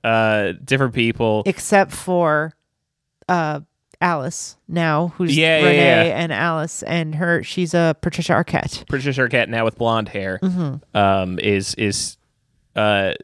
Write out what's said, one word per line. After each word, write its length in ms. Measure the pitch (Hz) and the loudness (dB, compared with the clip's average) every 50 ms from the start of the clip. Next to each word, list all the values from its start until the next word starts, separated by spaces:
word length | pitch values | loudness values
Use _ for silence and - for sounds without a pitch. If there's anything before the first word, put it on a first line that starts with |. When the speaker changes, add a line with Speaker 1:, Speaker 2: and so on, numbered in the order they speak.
| - | -2
Speaker 1:
uh, 480 | 113 113 113 113 110 107 107 101 92 92 - 135 | 0 2 2 2 2 2 0 0 -2 -4 -6 -4
different 300 | - 135 135 139 123 113 | -2 0 0 0 0 0
people. 500 | 127 117 113 113 - 117 110 107 107 101 | 0 0 0 0 0 0 0 0 0 0
Speaker 2:
Except 440 | 196 - - - - 214 196 196 - | -2 -4 -4 -2 2 4 4 4 2
for, 600 | - - - 185 180 175 170 156 151 151 156 160 - _ _ _ _ _ _ _ _ _ _ _ _ _ _ | -2 -8 -4 -2 0 2 2 2 2 0 -2 -4 -8 _ _ _ _ _ _ _ _ _ _ _ _ _ _
uh, 340 | - 180 170 160 156 151 147 156 _ _ _ _ _ _ - | -2 -2 0 0 -2 -4 -6 -10 _ _ _ _ _ _ -4
Alice 560 | - 175 170 147 127 151 - - - - - _ _ - | -2 -2 -2 -2 -4 -6 -8 -10 -12 -14 -16 _ _ -6
now, 400 | 165 170 170 160 151 151 175 175 - | -4 -2 0 0 0 0 0 -2 -4
who's 180 | - 180 165 139 | -4 -2 0 2
Speaker 1:
Yeah, 220 | 156 160 160 160 156 | 2 4 4 4 4
yeah, 60 | 147 | 4
Speaker 2:
Renee 420 | 147 147 143 139 135 120 110 110 - | 6 6 6 6 6 4 4 4 2
Speaker 1:
yeah. 100 | - 127 | 0 -2
Speaker 2:
and 100 | 170 170 | -4 -2
Alice 520 | - 101 160 170 160 160 156 165 - - - | -2 -2 -2 0 -2 -2 -4 -6 -8 -8 -6
and 320 | - 165 170 165 156 156 | -4 -2 -2 -2 -2 -4
her. 280 | 151 175 170 170 156 - | -2 0 0 0 0 -2
She's 300 | - - 185 180 160 180 | -4 -4 -4 -2 0 2
a 240 | 170 170 160 156 - | 2 2 2 2 0
Patricia 320 | - 170 - - 165 - 175 | -2 -4 -4 -2 0 0 2
Arquette. 540 | - 170 - - - - - - - - | 2 0 0 -2 -4 -4 -4 -8 -10 -8
Speaker 1:
Patricia 400 | - 143 135 127 143 127 131 127 | -6 -4 -4 -2 -2 0 0 0
Arquette 220 | 120 127 123 117 - | 2 2 0 0 0
now 160 | 117 113 113 | 0 0 0
with 120 | 113 - | 0 0
blonde 320 | - 117 117 113 113 107 101 | 0 0 0 2 0 -2 -4
hair, 300 | - 101 95 95 92 90 | -6 -8 -6 -6 -4 -4
Speaker 2:
Mm-hmm. 540 | 185 185 180 180 165 143 135 143 - _ - | -2 -2 -2 -2 -4 -4 -6 -8 -10 _ 0
Speaker 1:
um, 440 | 104 101 98 98 98 92 90 92 87 | 2 2 4 2 2 0 -2 -4 -2
is, 340 | 101 104 101 98 98 - - | 0 0 0 0 0 -4 -4
is, 420 | - 110 101 98 - - - - _ _ _ _ _ _ _ _ _ _ _ - | -2 -2 -2 -2 -4 -6 -8 -12 _ _ _ _ _ _ _ _ _ _ _ -4
uh, 380 | - 107 107 104 98 98 95 - - | 0 0 2 2 2 0 -2 -4 -6